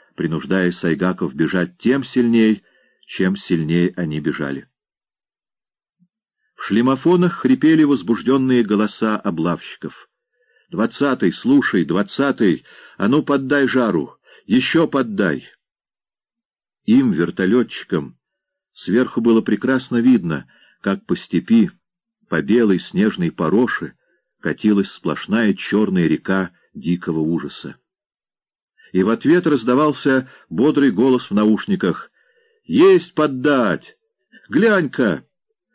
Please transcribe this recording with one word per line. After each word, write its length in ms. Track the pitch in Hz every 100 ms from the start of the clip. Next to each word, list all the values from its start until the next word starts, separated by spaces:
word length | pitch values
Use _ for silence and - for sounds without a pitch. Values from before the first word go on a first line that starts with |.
| _ -
принуждая 560 | 85 80 65 95 90
сайгаков 640 | 87 85 76 92 92 85
бежать 460 | 69 80 92 87 -
тем 240 | 117 135
сильней, 580 | 131 - 120 117 110 107 - _ _ _ _
чем 280 | - 92 98
сильней 520 | - 87 78 85 87 -
они 240 | 85 76
бежали. 480 | 76 73 76 69 - _ _ _ _ _ _ _ _ _ _ _ _ _ _ _ _ _ _
В 120 | _ -
шлемофонах 720 | 101 123 131 165 180 180 -
хрипели 460 | 127 127 151 160
возбужденные 800 | 151 139 87 110 85 135 131 127
голоса 540 | 107 104 107 - 113 107
облавщиков. 920 | 101 82 82 82 - - 78 - - _ _ _ _ _ _
«Двадцатый, 640 | 85 113 - 139 131 92
слушай, 500 | - 117 139 131 -
двадцатый, 800 | 104 92 101 - 139 131 107 78 - - - -
а 100 | 101
ну 160 | 139
поддай 440 | - 139 135 143 135
жару, 520 | 120 117 87 69 - _ - -
еще 420 | 120 123 160 156
поддай!» 600 | 143 120 101 95 69 - _ _ _ _ _ _ _ _ _ _ _ _ _ -
Им, 260 | 120 131
вертолетчикам, 1080 | 82 85 - 92 117 - - - 90 71 - _ _ _ _ _
сверху 480 | - - 101 127 -
было 220 | 117 113
прекрасно 560 | 107 104 120 131 127 123
видно, 500 | 120 123 85 78 - _ _ _
как 260 | - 98 -
по 80 | 90
степи, 560 | - 87 - 113 98 - _ _ _ _ _
по 160 | 82
белой 360 | 73 113 113 92
снежной 520 | - 90 107 98 87
пороше, 640 | - 82 82 120 - - - _ _ _ _
катилась 500 | - - 214 202 196
сплошная 640 | - - 76 - 107 113 95
черная 520 | - 101 104 92 82
река 440 | 80 - 95 92 - _ 78
дикого 440 | 80 87 90 80
ужаса. 560 | 78 85 71 - 69 65 _ _ _ _ _ _ _ _ _ _ _
И 100 | -
в 80 | -
ответ 380 | 113 135 175 180
раздавался 840 | 147 110 127 151 143 143 131 131 - _
бодрый 420 | - 139 143 139
голос 400 | 95 131 127 -
в 20 |
наушниках: 800 | 104 107 104 - 92 95 80 - _ _ _ _ _
«Есть 520 | - - 185 185 170 -
поддать! 840 | 151 131 135 139 110 80 - _ _ _ _ _ _
Глянь-ка! 760 | 131 220 208 151 - 120 73 - _ _ _ _